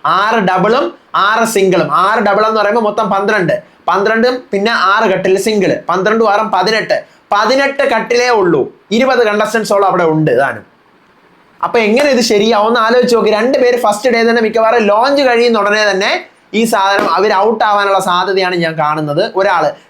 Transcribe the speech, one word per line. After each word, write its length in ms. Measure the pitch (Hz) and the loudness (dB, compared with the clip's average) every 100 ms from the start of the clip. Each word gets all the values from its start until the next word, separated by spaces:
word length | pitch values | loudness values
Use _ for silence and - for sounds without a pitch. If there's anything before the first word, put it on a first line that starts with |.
| 147 | -2
ആറ് 300 | 175 208 233 | 0 0 0
ഡബിളും 580 | 185 185 208 240 349 - _ 170 | 0 0 0 0 -2 -8 _ -2
ആറ് 320 | 196 226 226 | 0 0 -2
സിംഗിളും. 480 | 208 190 180 151 160 | 0 0 0 0 0
ആറ് 240 | 190 220 | 0 0
ഡബിൾ 260 | 208 202 220 | 0 0 0
എന്ന് 160 | 220 | 0
പറയുമ്പോൾ 200 | 202 233 | 0 0
മൊത്തം 280 | 214 208 208 | -2 -2 -2
പന്ത്രണ്ട്. 540 | 196 202 214 170 123 - _ - | -2 -2 -2 -2 -4 -6 _ -4
പന്ത്രണ്ടും 560 | 185 202 226 240 254 - | 0 0 0 0 -2 -6
പിന്നെ 200 | 196 208 | -4 -2
ആറ് 380 | 233 185 226 220 | 0 0 2 0
കട്ടിൽ 320 | 185 190 190 | 0 0 0
സിംഗിൾ. 380 | 220 214 175 - - | 0 0 0 -2 -2
പന്ത്രണ്ടും 440 | 180 196 220 220 | -2 0 0 2
ആറും 180 | 208 208 | 0 0
പതിനെട്ട്. 520 | 208 247 220 175 143 - _ _ | -2 0 -2 -2 -4 -6 _ _
പതിനെട്ട് 520 | 202 226 262 277 277 | -2 0 0 0 -2
കട്ടിലേ 460 | 254 226 190 240 247 | -2 -2 0 0 2
ഉള്ളൂ. 440 | 226 180 151 - - _ | 2 2 0 -2 -8 _
ഇരുപത് 360 | 214 262 247 220 | 0 2 2 0
contestants-ോളം 580 | 208 208 226 214 202 196 | 0 -2 -2 0 0 2
അവിടെ 180 | 180 | 0
ഉണ്ട് 360 | 170 156 156 123 | 0 0 0 0
താനും. 240 | 135 110 - _ _ _ _ _ _ _ _ _ | 0 -4 -16 _ _ _ _ _ _ _ _ _
അപ്പൊ 160 | 175 233 | -4 0
എങ്ങനെ 300 | 214 233 294 | 0 2 2
ഇത് 120 | 254 | 0
ശരിയാവുമെന്ന് 580 | - 208 214 214 214 233 | 0 0 2 0 0 0
ആലോചിച്ച് 360 | 220 247 247 233 | 2 2 2 2
നോക്ക്. 140 | 214 | 2
രണ്ട് 280 | 214 240 269 | 0 0 2
പേര് 220 | 247 247 | 2 2
ഫസ്റ്റ് 300 | 226 208 262 | 0 -2 0
ഡേ 120 | 233 | 0
തന്നെ 200 | 233 233 | 2 0
മിക്കവാറും 380 | 220 226 220 240 | 0 0 2 2
ലോഞ്ച് 420 | 208 208 262 285 | 2 2 2 2
കഴിയുന്ന 380 | 262 233 240 220 | 2 2 2 2
ഉടനെ 300 | 202 214 208 | 0 0 0
തന്നെ 360 | 190 214 349 - _ _ | 0 -2 -4 -8 _ _
ഈ 120 | 208 226 | -2 0
സാധനം 500 | 220 190 196 202 170 | 0 0 0 0 0
അവർ 180 | 214 196 | 0 2
ഔട്ട് 280 | 214 226 | 0 0
ആവാനുള്ള 360 | 220 202 196 196 | 0 0 0 0
സാധ്യതയാണ് 560 | 190 180 185 190 185 180 | 0 -2 0 -2 -2 -2
ഞാൻ 220 | 165 160 | -2 -2
കാണുന്നത്. 540 | 151 151 151 147 220 190 | -2 -2 -4 -2 -2 -2
ഒരാള് 360 | 196 175 151 - | 0 0 -2 -4